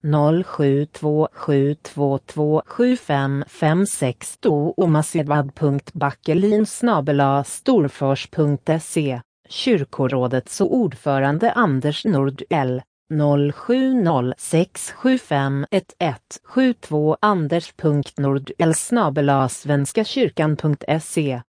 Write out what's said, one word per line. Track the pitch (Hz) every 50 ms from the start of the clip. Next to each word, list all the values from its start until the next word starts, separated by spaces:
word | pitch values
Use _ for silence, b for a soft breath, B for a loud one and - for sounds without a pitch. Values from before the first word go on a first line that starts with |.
| -
noll | 151 151 151 147 151 165 175 185
sju | - - - 151 139 135 143 147
två | 151 _ - - 151 151 151 156 - _
sju | - - - 147 139 135 143 151
två | _ _ - - 147 143 139 139
två | 139 _ - - 151 151 151 156 156 -
sju | - - - 240 247 254
fem | 240 - - 147 139 139 139 139 139 143
fem | - - - 170 151 156 180 202
sex, | 202 - - 143 131 120 _ - - - _
Tomas | - 226 156 147 147 170 - - - 165 156 151 151 - -
Edvard | 165 147 147 147 147 143 139 -
punkt | - 160 143 139 143 - - _
Backelin | 170 147 139 - _ _ - 156 180 190 208 214 214 220
snabel | 208 - - - 240 220 160 135 147 147 143
A | 139 139 139 139 139
storfors | - - - _ - 262 214 151 139 - - 139 135 135 - -
punkt | - - - 156 147 143 139 _ -
S | 156 165 - - -
E, | 170 151 139 127 120 - _ _ _ _ _
kyrkorådets | - - - 262 233 175 139 _ - - 135 127 139 131 123 123 127 127 - - - -
ordförande | 196 - - 254 233 165 - - - 151 139 135 135 139 143 165 220 240
Anders | - 247 233 175 135 131 123 147 147 - -
Nordell, | 226 185 143 139 139 135 - - _ 180 156 135 127 127 127 - _ _ _ _ _
noll | 156 151 147 147 147 143 143 143
sju | 143 - - - 240 262 262 262 262
noll | 247 196 165 160 131 120 127 -
sex | _ - - - 160 185 - _ - - -
sju | - - - 254 262
fem | 247 - - 156 139 139 139 139 139 139 -
ett | - 190 - _ - _
ett | 175 160 123 - _ _ - - _
sju | - - 254 262 254 240
två, | _ - - 151 151 151 156 156 -
Anders | - 214 208 180 156 139 165 170 160 - _
punkt | - - 156 147 143 139 - _
Nordell | - 139 139 139 139 135 - - _ 165 165 160
snabel | - - - 240 240 202 151 139 151 143 143
A | 139 135 131 123
svenska | - - - 143 147 143 143 - - 220 214
kyrkan | - - 269 247 - - - 156 156 151
punkt | - - 156 147 - -
S | - 147 160 - - -
E | 175 151 139 127 120 120